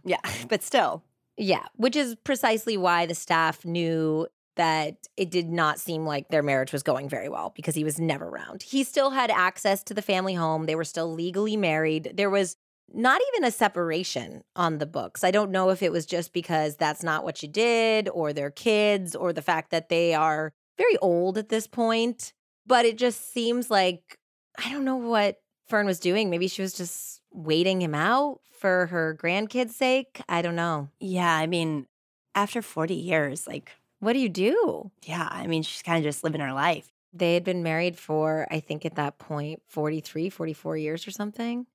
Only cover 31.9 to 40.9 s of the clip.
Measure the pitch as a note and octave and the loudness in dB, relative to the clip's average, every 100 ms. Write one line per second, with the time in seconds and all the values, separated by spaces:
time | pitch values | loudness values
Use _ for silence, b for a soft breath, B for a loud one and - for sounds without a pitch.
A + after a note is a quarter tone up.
31.9 | _ _ _ _ G3 G3+ A#3+ G#3 - E3 | _ _ _ _ -2 0 -2 -6 -4 -4
32.9 | E3+ F3 D#3+ C#3+ C3+ - D3 - - _ | -4 0 0 0 -6 -10 -12 -14 -20 _
33.9 | _ G3+ C4 A#3+ F3+ G3+ G4+ F#4 D#2 F#3+ | _ 0 0 0 2 2 2 0 -2 -10
34.9 | _ - E3 E3 F3+ F3+ E3 D#3 - - | _ -8 -6 -4 -6 -2 -2 -2 -8 -2
35.9 | E3 D3 D3 D#3+ D3+ C#3 C3+ D#3+ D3+ - | 0 0 -2 -4 -4 -4 0 0 0 -6
36.9 | _ _ F3 F3 F3 F3 F3+ E3 D#3+ F3 | _ _ -2 2 2 0 -2 0 0 -2
37.9 | E3+ - D#3 D#3 D#3 - D#3+ - D3+ D#3+ | -4 -4 0 2 0 -2 -6 -6 -8 -6
38.9 | D3 D3 - - D3 D3 D#3+ _ - D3+ | -4 -4 -6 -8 -6 -6 -10 _ -4 -2
39.9 | D#3 - D#3 F3+ - E3 D3+ E3 D#3+ D3+ | -4 -6 -6 -6 -6 -8 -8 -6 -4 -4